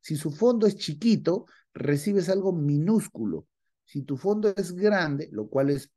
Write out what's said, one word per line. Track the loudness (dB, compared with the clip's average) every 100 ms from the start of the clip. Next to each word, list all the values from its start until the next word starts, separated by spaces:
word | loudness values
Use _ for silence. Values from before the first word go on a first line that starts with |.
Si | -6 -4
su | -4
fondo | 2 2 4 2
es | 2
chiquito, | -8 0 2 2 2 -2 -4 -20 _
recibes | -6 -2 0 2 0 2
algo | 0 0
minúsculo. | 0 0 2 2 2 0 -6 -4 -4 -10 _ _ _
Si | _ -10
tu | -6 -4
fondo | -2 2 0 0
es | -6
grande, | 0 2 2 0 -2 -6
lo | -8 -4
cual | 0 2
es | 0 -4